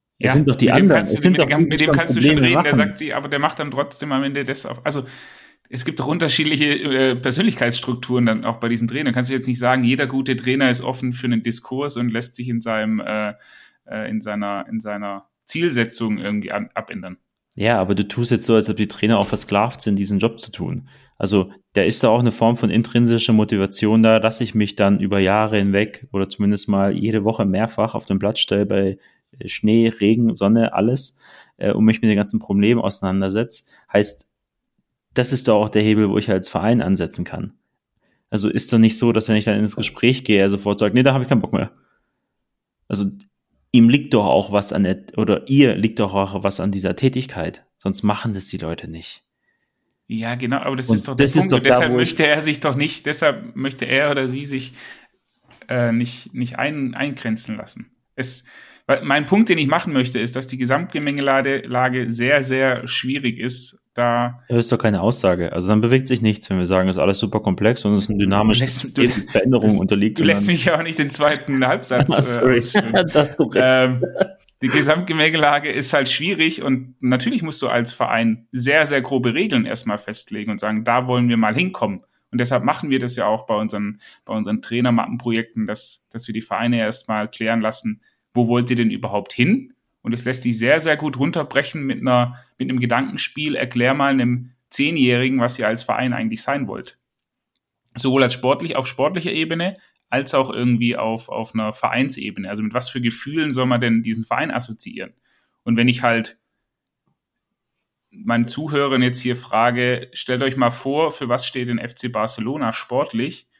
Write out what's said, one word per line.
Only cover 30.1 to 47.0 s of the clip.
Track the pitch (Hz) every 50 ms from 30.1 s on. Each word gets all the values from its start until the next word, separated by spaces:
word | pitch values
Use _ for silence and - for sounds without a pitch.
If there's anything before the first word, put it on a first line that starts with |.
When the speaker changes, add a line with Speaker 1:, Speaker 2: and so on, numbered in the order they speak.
| 110 117 117 113 101
Speaker 1:
Sonne, | - 101 101 110 117 113 - -
alles, | 90 101 117 127 135 - - - _ _ - - - - _ _
äh, | _ - 104 104
und | - 107
mich | 110 110 110
mit | - 110
den | 104
ganzen | 101 104 104 - 110
Problemen | - - 101 101 101 110 120 117
auseinandersetze. | - 98 - - 101 95 95 98 95 95 95 110 120 120 - - - _ _ _ _ _
Heißt, | - 104 104 208 - - - _ _ _ _ _ _ _ _ _ _ _ _ _ _ _ _ _ _
das | 131 123 - 135
ist | 120 -
doch | 123 110
auch | 104 107 107
der | - 107
Hebel, | 107 107 107 107 107 98
wo | 101 104
ich | 104 -
als | 101 95 92 -
Verein | - - 90 110 120 117 -
ansetzen | 92 98 85 85 - - - 90
kann. | - - 113 - - - _ _ _ _ _ _ _ _ _ _ _ _ _ _ _
Also | - 104 98 104
ist | - 110 - -
doch | 123
nicht | 113 113 110 110 -
so, | 123 117
dass | 110 110 107 -
wenn | 110
ich | 107 104
dann | 113 104
ins | 104 107 104 -
Gespräch | - 107 - - - - 123 131 131 131
gehe, | - 107 98
er | 95 98
sofort | 98 98 101 104 101
sagt, | - 107 104 95
„Nee, | 123
da | 127 139 131
hab | 135 127
ich |
keinen | 123 139 113
Bock | - - -
mehr.“ | - - - - _ _ _ _ _ _ _ _ _ _ _ _ _ _ _ _ _ _ _ _ _ _
Also | _ - 196 202 98 - - - _ _ _ _ _ _ _ _ _
ihm | - 123 117 117
liegt | 131 143 143 - -
doch | 110 104
auch | 90 65 92 101 -
was | 98 101 98 - -
an | 85 98
der, | 90 95 - - - -
oder | - 110 98 120 - - -
ihr | 135 143 143 123 101
liegt | 95 104 110 - -
doch | 107 95 98
auch | 98 98 95 98 95 101
was | 101 98 -
an | 85 104
dieser | 98 98 92 92 92
Tätigkeit, | -